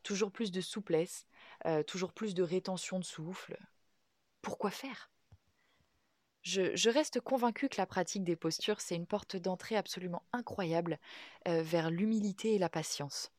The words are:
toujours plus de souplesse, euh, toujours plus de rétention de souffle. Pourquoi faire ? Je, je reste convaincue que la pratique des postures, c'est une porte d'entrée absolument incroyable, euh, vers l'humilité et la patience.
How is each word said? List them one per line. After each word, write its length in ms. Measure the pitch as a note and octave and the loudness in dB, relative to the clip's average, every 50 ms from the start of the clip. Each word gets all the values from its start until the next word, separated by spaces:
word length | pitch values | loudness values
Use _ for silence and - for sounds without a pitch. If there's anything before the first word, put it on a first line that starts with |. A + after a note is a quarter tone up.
toujours 300 | - - G3+ F#3 A3 G3 | -4 -4 0 0 0 0
plus 200 | - - A#3 G3+ | 0 -2 -4 -2
de 100 | F3 F#3 | -2 -4
souplesse, 640 | F3 - - A3 G3 - E3+ D#3 E3+ - - - - _ _ - - - - - - | -4 -4 -6 -8 0 2 2 2 2 0 -4 -14 -14 _ _ -20 -20 -20 -16 -4 0
euh, 180 | E3 D#3+ D3+ D3+ | 2 2 2 2
toujours 280 | - - F3+ F#3 F3+ | 0 -2 -4 -4 -4
plus 220 | - - A3 G#3+ F#3 | -4 -6 -4 -2 2
de 80 | F3 | 2
rétention 560 | F3+ D#3 F3+ F#3 - G3 F#3 F3 - - F#3+ | 2 2 2 0 0 -2 -4 -4 -4 -2 -2
de 80 | F#3 F3 | -2 -4
souffle. 520 | - - - D#3 E3 F#3+ - - - - - - - _ _ _ _ _ _ _ _ _ _ _ _ _ _ | -4 -8 -8 -8 -8 -8 -10 -10 -10 -12 -12 -12 -20 _ _ _ _ _ _ _ _ _ _ _ _ _ _
Pourquoi 300 | - G3+ - - G3 G3+ | -8 -8 -4 -2 -2 -2
faire ? 400 | F#3+ - - C4+ A3+ - - _ _ _ _ _ - _ _ _ _ _ _ _ _ _ _ _ _ _ _ _ _ _ _ _ _ _ | -2 -4 -8 -10 -10 -12 -14 _ _ _ _ _ -20 _ _ _ _ _ _ _ _ _ _ _ _ _ _ _ _ _ _ _ _ _
Je, 340 | - F3 F3+ F#3+ F#3 - - | -6 -2 2 2 4 4 4
je 140 | F3+ F3 A3+ | 4 4 6
reste 300 | A#3 D4 D#4 - - B3 | 6 6 2 2 -2 -4
convaincue 500 | - - C4 B3+ A#3 A#3+ A3 - - C4+ | 0 0 0 2 2 2 2 0 -2 -2
que 80 | - | 0
la 80 | - F#3 | 0 -2
pratique 380 | - - F#3+ F3 - - G3+ F#3+ | 0 2 -2 0 0 -2 -2 0
des 120 | E3+ E3+ | 0 0
postures, 460 | - - D#3+ E3 - - - G#3+ G#3+ | 0 0 -2 -2 0 0 -2 0 -2
c'est 140 | - - F3+ | -2 -4 -4
une 100 | E3+ E3+ | -4 -2
porte 300 | - G#3 G3+ - - - | -2 -2 -2 -2 -4 -8
d'entrée 400 | F#3+ E3+ F#3+ F#3 - - - A3 | -4 -2 -2 -2 -2 -4 -2 -2
absolument 480 | G#3 F#3 - - F#3 F3+ F3+ F3 - _ _ - | -2 0 -2 -8 -6 -6 -4 -6 -6 _ _ -6
incroyable, 680 | B3 A#3 - - - F#3+ D#3+ E3 E3+ E3+ E3+ D#3+ - - - - - - - - - - | -6 -4 -6 -4 -2 0 2 2 2 2 2 -4 -4 -6 -16 -16 -16 -16 -18 -20 -4 0
euh, 140 | - E3+ E3 | 2 2 2
vers 300 | E3 D#3+ E3+ E3+ D#3+ D#3+ | 2 4 2 4 4 4
l'humilité 640 | E3 E3+ G3+ A3 A3+ A3 G#3 G#3 F#3 - - A3 A3 | 2 2 4 4 4 4 2 2 0 0 2 4 4
et 40 | G3+ | 4
la 100 | F3+ E3 | 4 4
patience. 600 | - E3 D#3 - - - D3 C#3+ - - - - _ | 2 -2 -2 -2 -4 -4 -4 -6 -4 -8 -8 -8 _